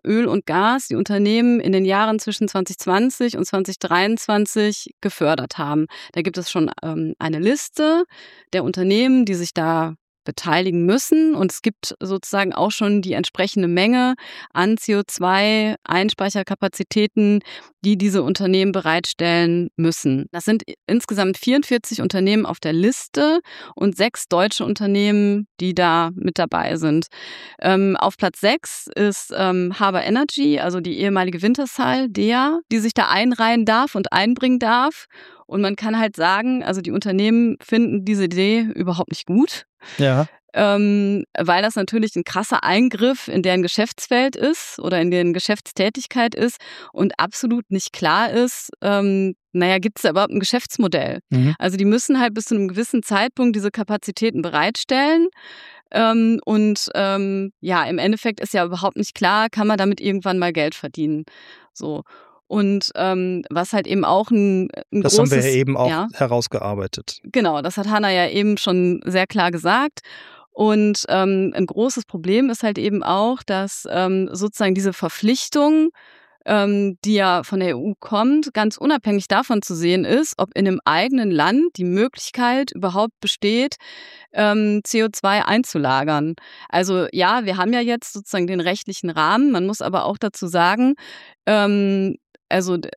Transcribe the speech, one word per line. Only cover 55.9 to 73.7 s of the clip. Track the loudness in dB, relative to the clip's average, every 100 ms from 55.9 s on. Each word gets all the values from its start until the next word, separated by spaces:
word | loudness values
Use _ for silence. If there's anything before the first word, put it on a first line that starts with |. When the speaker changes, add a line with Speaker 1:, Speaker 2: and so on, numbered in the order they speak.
Speaker 1:
Ähm, | 0 2 4 4 2 2
und, | 2 2 0 -2
ähm, | -2 0 0 -2 -2 -4 -6
ja, | -2 0 0
im | 0
Endeffekt | 0 0 -2 -4
ist | -2
ja | -2 -2
überhaupt | -2 -4 -2
nicht | -6 0
klar, | 2 2 0
kann | 0 0
man | 2
damit | 0 0
irgendwann | -2 -2 -2 -2
mal | 0
Geld | 0 -2 -4
verdienen. | -10 -4 -2 -4 -6 -18 -20 -20 _
So. | -12 -10 -10 -12 -20 -20 _ -4
Und, | 0 2 0 -2 -2
ähm, | -2 0 -2 -4 -4
was | -4 -2
halt | -2 0
eben | 0
auch | 2 2 2
ein, | 2 2 2 -2 -8 -6
ein | 0
Speaker 2:
Das | 2 4
haben | 4
wir | 4
Speaker 1:
großes | 2
Speaker 2:
ja | 2
eben | 2 2
auch | 0
Speaker 1:
ja. | 0 -4
Speaker 2:
herausgearbeitet. | -2 0 0 -2 -4 -4 -4 -6 -10 -14 -14 -4
Speaker 1:
Genau, | 0 0 0
das | -4 -6
hat | -2
Hannah | 0 2
ja | 2 2
eben | 2 0 0
schon | 0 2 2 0 -2
sehr | 0 0
klar | 0 0
gesagt. | 0 0 2 0 -4 -20 -20 -20 -20 _
Und, | 0 2 4 2 0 0
ähm, | 0 2 2 0 -2
ein | -2
großes | -2 -2 -4 -8
Problem | -6 0 2 2
ist | 0
halt | -4 -2
eben | -2 -2
auch, | 0 0 0 -2 -4
dass, | -4 -4